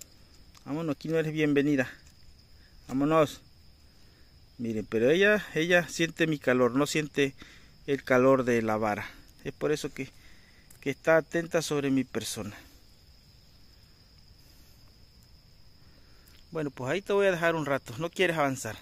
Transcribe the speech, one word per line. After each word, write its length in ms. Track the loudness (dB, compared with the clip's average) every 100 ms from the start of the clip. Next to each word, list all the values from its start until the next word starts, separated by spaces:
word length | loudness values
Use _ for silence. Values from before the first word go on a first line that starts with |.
| -20 -20 -20 -20 -20 -18 -8
Vámonos, 300 | -6 -4 -6
aquí 140 | -4
no 100 | -2
eres 120 | -2
bienvenida. 560 | 0 2 2 2 2 -2 -6 -20 -20 -20 -20 -20 -20 -20 -20 -6
Vámonos. 520 | -2 2 4 2 -2 -20 -20 -20 -20 -20 -20 -20 -20 -20 -20 -20 -10
Miren, 300 | -6 -6 -2
pero 240 | 2 4
ella, 340 | 4 4 2 0
ella 340 | -4 2 2 0
siente 380 | -4 -4 0 0
mi 140 | 0
calor, 320 | 2 4 4
no 160 | 2 0
siente 480 | -2 -2 0 -2 -2 -20 -20 -20 -12 -4
el 180 | -4
calor 400 | 2 4 6 4
de 200 | 4 2
la 140 | 2 0
vara. 300 | 0 -2 -6 -16 -20 -14
Es 100 | -12
por 180 | -6 -4
eso 220 | -2 -6
que, 160 | -10 -14 -14 -20 -20 -20 -20 -20 -10
que 100 | -6
está 280 | -4 2 2
atenta 440 | 2 -4 -2 -4
sobre 300 | -2 -2 0
mi 120 | 0
persona. 540 | 0 -6 -8 -10 -10 -14 -20 -20 -20 -20 -20 -20 -20 -20 -20 -20 -20 -20 -20 -20 -20 -20 -20 -20 -20 -20 -20 -20 -20 -20 -20 -20 -20 -20 -20 -20 -20 -20 -20 -20 -20 -20 -20 -20 -12
Bueno, 220 | -8 -8
pues 200 | -6 -6
ahí 120 | -6
te 100 | -2
voy 140 | 0 2
a 40 |
dejar 220 | 2 0
un 140 | 0 -2
rato. 260 | -4 -6 -10
No 100 | -8
quieres 300 | -2 0 2
avanzar 360 | -2 -2 -8 -12